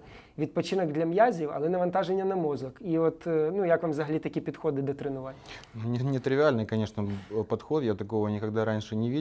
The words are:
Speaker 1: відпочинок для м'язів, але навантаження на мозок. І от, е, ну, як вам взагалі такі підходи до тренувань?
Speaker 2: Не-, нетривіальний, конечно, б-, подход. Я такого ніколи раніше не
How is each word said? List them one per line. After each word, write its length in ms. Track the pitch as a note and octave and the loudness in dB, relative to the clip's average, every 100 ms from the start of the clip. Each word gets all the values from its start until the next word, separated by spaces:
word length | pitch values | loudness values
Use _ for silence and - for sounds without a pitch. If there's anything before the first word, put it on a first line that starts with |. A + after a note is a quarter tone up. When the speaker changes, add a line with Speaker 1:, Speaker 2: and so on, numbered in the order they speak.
| - - - - | -18 -20 -14 -6
Speaker 1:
відпочинок 540 | D#3 - - F#3+ E3+ | -2 -2 0 0 0
для 140 | D3 E3 | 0 2
м'язів, 440 | F3+ A#3+ F3+ D3 | 4 4 4 -2
але 160 | D3+ D#3 | -2 0
навантаження 560 | F3+ F3+ F#3 F3 F#3+ F#3+ | 2 2 2 0 0 0
на 100 | F#3+ | 0
мозок. 380 | D#3 C#3 C3 - | 0 -2 -6 -8
І 160 | G3+ D#3+ | -2 2
от, 300 | E3 D#3+ E3+ | 2 0 0
е, 240 | D#3+ D#3 G3 | 0 2 2
ну, 100 | F3+ | 2
як 160 | E3 | 2
вам 80 | E3+ | 2
взагалі 280 | D3 D3 D#3 | 0 0 -2
такі 220 | D#3 D#3 | -2 -4
підходи 400 | - - D#3+ C#3 | -4 -4 -2 0
до 120 | C#3 | -2
тренувань? 420 | C#3 D3+ C3+ C3 C3 - - - A2+ A2+ | -4 -4 -6 -8 -12 -16 -18 -14 -6 -2
Speaker 2:
Не-, 180 | A#2+ | 0
нетривіальний, 600 | C3 C3 C3+ C3+ D3+ A#2 G#2+ | 0 0 2 4 4 4 2
конечно, 380 | A2 G#2+ - | 0 0 -2
б-, 400 | G2+ G2 F#2+ G#2+ | -4 -4 -4 -4
подход. 400 | G#2 A2+ - D#3 | -2 -2 0 0
Я 120 | A#2+ G2+ | 0 -2
такого 340 | G#2 A2 G#2 | -2 0 0
ніколи 340 | G#2 A2 G#2+ | 0 -2 0
раніше 320 | A2 G#2+ G#2 A2 | 0 0 -2 -2
не 200 | A#2 C#3 | 0 0